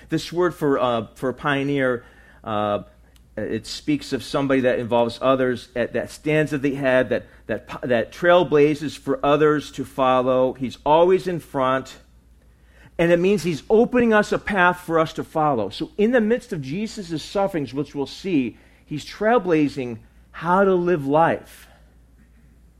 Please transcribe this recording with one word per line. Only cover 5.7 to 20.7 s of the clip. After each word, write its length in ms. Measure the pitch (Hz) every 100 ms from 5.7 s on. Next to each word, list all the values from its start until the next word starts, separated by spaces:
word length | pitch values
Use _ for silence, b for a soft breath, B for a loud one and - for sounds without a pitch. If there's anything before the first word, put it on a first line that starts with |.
at, 200 | 123 117
that 160 | 120 -
stands 420 | - 151 151 147
at 100 | 147
the 120 | 139
head, 340 | 135 135 127 117
that, 160 | 113 - b -
that, 340 | 107 - -
that 300 | 135 117 110
trailblazes 840 | - 175 175 147 147 147 151 151 -
for 260 | 139 131
others 480 | 143 147 151 151 -
to 120 | -
follow. 680 | 131 - 131 127 127 127 127
He's 260 | - 123 -
always 420 | 143 156 180 185 180
in 140 | 170
front. 560 | - 139 131 131 131 - _ _ _ _ b b b b b -
And 120 | 170
it 80 | 175
means 240 | 185 202
he's 200 | 165 147 -
opening 420 | 220 240 247 233
us 200 | 214 202
a 60 | 180
path 420 | - 202 180 175
for 180 | - 165
us 160 | 160
to 100 | -
follow. 460 | - 160 151 123 98
So 200 | - 156 -
in 160 | 214
the 80 | 247
midst 320 | 214 247 -
of 80 | 170
Jesus' 640 | 131 180 220 - 170 156
sufferings, 500 | - 196 196 175 131
which 220 | 135 143
we'll 120 | 143 135
see, 520 | - 202 156 117 - b b
he's 200 | - 151
trailblazing 920 | - - 214 247 185 160 143 147 123 110 b b b
how 320 | - 165 185
to 100 | 196